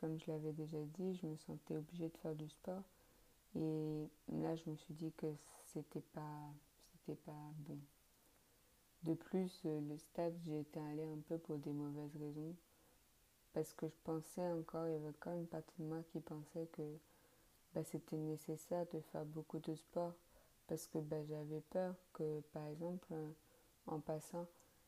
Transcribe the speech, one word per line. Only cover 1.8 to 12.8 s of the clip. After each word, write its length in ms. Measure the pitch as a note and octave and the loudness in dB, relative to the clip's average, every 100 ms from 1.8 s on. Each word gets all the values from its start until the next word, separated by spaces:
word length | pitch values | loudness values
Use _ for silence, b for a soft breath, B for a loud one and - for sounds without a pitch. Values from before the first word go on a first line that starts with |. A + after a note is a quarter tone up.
| D#3 F3 E3 | -2 -2 -2
de 80 | - | -2
faire 160 | D#3+ | -2
du 140 | D3+ D#3 | -2 -4
sport. 360 | - - F#3 G3 B B B B B - - | -6 -4 -4 -6 B B B B B -4 2
Et 520 | D#3+ D#3 D#3 D3+ D3+ - - | 4 6 4 2 0 -6 -2
là, 260 | D#3 D#3+ | 2 4
je 160 | E3 E3 | 2 0
me 60 | D3+ | -4
suis 180 | - | -4
dit 180 | D#3 D#3+ - | -2 -2 0
que 100 | D#3+ D3 - - - | 0 0 -8 -16 -4
c'était 280 | F3 E3 D#3 | -4 -2 -4
pas, 520 | - D#3 D3+ D3+ D3 D3 - - - | -4 -6 -4 -4 -6 -10 -16 -20 -20
c'était 280 | - - D3 - | -10 -6 -6 -6
pas 260 | D3+ D3+ D#3 | -8 -6 -6
bon. 200 | D3+ C#3+ C#3+ - - - B B B B B B - - | -4 -6 -8 -18 -20 -20 B B B B B B -20 -2
De 120 | E3 | 2
plus, 480 | E3 - F#3+ F#3 - D#3+ | 2 4 2 2 0 2
euh, 140 | D3+ D3 | 2 0
le 100 | D3 | -4
staps, 380 | - - E3+ E3+ | -6 2 2 2
j'y 140 | E3+ D3+ | 0 0
étais 240 | D3+ D#3+ | 0 -2
allée 260 | D3+ D3+ D#3 | -2 0 0
un 140 | D3+ D3+ | -2 0
peu 100 | E3 | -2
pour 200 | E3 D3+ | 0 -2
des 140 | D3 | 0
mauvaises 440 | D3 D3 D3 D3 D3+ | 0 0 -2 -4 -4
raisons. 380 | D3 D3+ D#3 F3 - B | -4 -2 -4 -6 -12 B